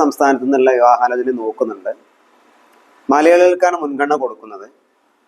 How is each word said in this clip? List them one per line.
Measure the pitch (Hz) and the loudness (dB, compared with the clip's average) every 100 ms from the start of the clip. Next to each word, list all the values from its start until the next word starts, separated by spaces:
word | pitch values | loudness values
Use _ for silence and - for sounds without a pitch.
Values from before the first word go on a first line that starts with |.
സംസ്ഥാനത്തു | 151 - 139 135 127 | 0 0 0 0 0
നിന്നുള്ള | 135 131 127 | 0 2 2
വിവാഹാലോചന | 120 120 123 123 123 127 | 4 4 0 -2 -4 -6
നോക്കുന്നുണ്ട്. | 113 107 113 98 95 117 _ _ _ _ _ _ _ _ _ _ - | -6 -6 -6 -6 -12 -12 _ _ _ _ _ _ _ _ _ _ -2
മലയാളികൾക്കാണ് | 139 156 175 180 180 180 175 | 2 4 4 4 2 0 -2
മുൻഗണന | 147 139 143 147 | -6 -4 -2 -2
കൊടുക്കുന്നത്. | 131 107 110 101 104 _ _ _ _ _ | -4 -10 -18 -20 -20 _ _ _ _ _